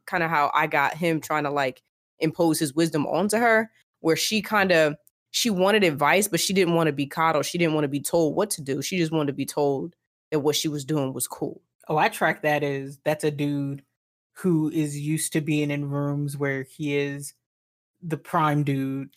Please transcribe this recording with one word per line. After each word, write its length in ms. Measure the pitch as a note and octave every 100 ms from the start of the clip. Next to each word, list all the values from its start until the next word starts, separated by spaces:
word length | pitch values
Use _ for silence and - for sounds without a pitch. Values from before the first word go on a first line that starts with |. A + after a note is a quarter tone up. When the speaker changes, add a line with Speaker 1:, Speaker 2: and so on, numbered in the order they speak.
| -
Speaker 1:
kinda 200 | F3+ E3
how 220 | D#3+ C#3+ D3
I 120 | D#3
got 280 | D3+ C#3 D#3
him 260 | E3+ D#3+
trying 220 | - D#3 D3
to, 60 |
like, 320 | C#3+ C3+ B2+ _ _ _ -
impose 400 | D#3+ D#3 E3+ D#3
his 140 | D#3
wisdom 320 | C#3 E3 D3+ -
onto 300 | D#3 G#3 G#3+
her, 340 | A#3+ A3 A3 _ _ _
where 140 | D#3+ D#3+
she 240 | - G#3+
kinda, 560 | G3 G#3+ F#3+ E3+ D#3 D3+ _ _ _
she 180 | - B3
wanted 320 | F#3 F#3 G#3+
advice, 440 | F#3 C#3 D3 F3+ G#3
but 120 | F3
she 140 | -
didn't 220 | G3 F3 E3+
wanna 180 | D#3+
be 140 | C#3+ C#3
coddled. 380 | - D#3+ D3+ C#3
She 140 | F3+
didn't 160 | E3+ D#3
wanna 140 | D3
be 120 | C#3
told 340 | - E3+ D#3 D#3
what 140 | G#3
to 120 | -
do. 180 | C#3 D3
She 160 | - F#3
just 140 | D#3+
wanted 160 | D#3+ C#3+
to 60 |
be 120 | C#3 C3+
told 480 | - C#3+ C3+ E3+ - _ _ -
that 80 | D#3
what 160 | C#3+ D3
she 120 | D#3+
was 180 | D3 C3+
doing 280 | D#3 C3+
was 140 | C3 -
cool. 340 | - D3+ - _ _ -
Speaker 2:
Oh, 100 | D#3
I 120 | F#3+
track 320 | - E3 -
that 200 | D#3 D3
as, 360 | C#3+ C#3 C#3 C#3+ D3+
that's 180 | D3+
a 80 | D#3
dude 520 | C#3+ C#3+ C#3+ C#3 C#3 _ _ _ _ _ -
who 320 | F#3 E3 D#3
is 280 | D#3+ D3+ C#3+
used 340 | D3 D#3 -
to 80 | E3
being 300 | D3+ D3 D3
in 180 | C#3+ C#3+
rooms 480 | C#3+ C#3+ C#3+ D3 C#3
where 260 | C#3 C3+
he 320 | C3+ - D3 C#3+
is 360 | C#3+ C#3+ C#3+ - _ _ _ _ _ _
the 160 | F3 D3+
prime 460 | - F3 D#3 D3
dude 460 | C#3+ C3+ C3+ C3+ C3+